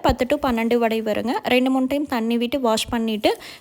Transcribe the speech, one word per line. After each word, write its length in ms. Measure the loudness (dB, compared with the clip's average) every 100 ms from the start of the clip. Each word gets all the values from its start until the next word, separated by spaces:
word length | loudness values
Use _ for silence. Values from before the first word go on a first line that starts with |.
பத்து 240 | 2 2 0
to 140 | 0
பன்னெண்டு 360 | 0 0 2 2
வடை 260 | 2 0
வருங்க. 280 | -2 -2 -2 -2
ரெண்டு, 260 | 0 2 2
மூணு 160 | 2 0
டைம் 180 | 0 -2
தண்ணி 320 | -2 0 0
விட்டு 220 | 0 0
வாஷ் 300 | 0 0 -2
பண்ணிட்டு, 480 | -2 -2 0 0 0 -6 -20